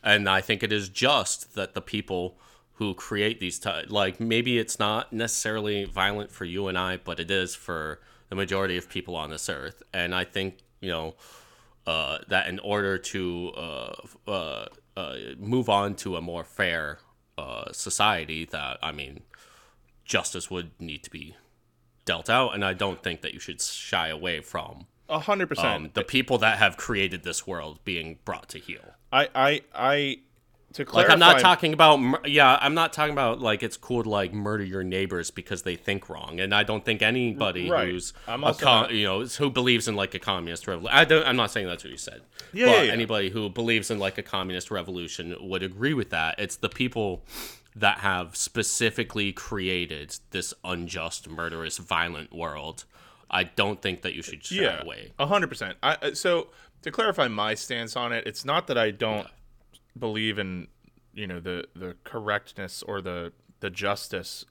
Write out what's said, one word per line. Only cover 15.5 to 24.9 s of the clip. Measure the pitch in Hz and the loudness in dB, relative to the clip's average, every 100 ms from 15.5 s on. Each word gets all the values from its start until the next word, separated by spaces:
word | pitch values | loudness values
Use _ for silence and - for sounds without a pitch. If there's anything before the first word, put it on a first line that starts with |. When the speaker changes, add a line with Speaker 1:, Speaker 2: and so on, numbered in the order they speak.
| 123 113 | 0 2
Speaker 1:
on | 101 101 95 | 2 2 -2
to | 101 85 | -6 -6
a | |
more | 85 85 | -6 -8
fair, | 80 - 92 82 76 73 _ _ _ - | -8 -2 0 0 -4 -8 _ _ _ -12
uh, | 67 58 - | -10 -10 -10
society, | - - - 107 90 78 80 82 | -8 -4 2 4 2 -2 -6 -6
that, | 78 69 - | -6 -6 -6
I | 78 | -8
mean, | 73 67 73 - - - - _ _ _ _ | -8 -12 -14 -20 -20 -20 -20 _ _ _ _
justice | - 101 - 90 - | -4 -2 -2 -6 -6
would | 92 82 - | -8 -8 -12
need | 82 73 | -12 -12
to | - | -14
be | 78 78 - _ _ _ _ _ _ | -16 -16 -20 _ _ _ _ _ _
dealt | - 85 80 | -2 -2 2
out, | 120 127 | 4 4
and | 101 | 0
I | 98 | -2
don't | 92 101 87 | 0 -2 -2
think | 92 82 | -6 -6
that | 82 | -8
you | - | -10
should | - - | -12 -8
shy | - - - 92 80 | -8 -8 -4 -2 -2
away | 78 90 80 | -4 -4 -4
from, | - 85 - - - | -6 -8 -8 -14 -20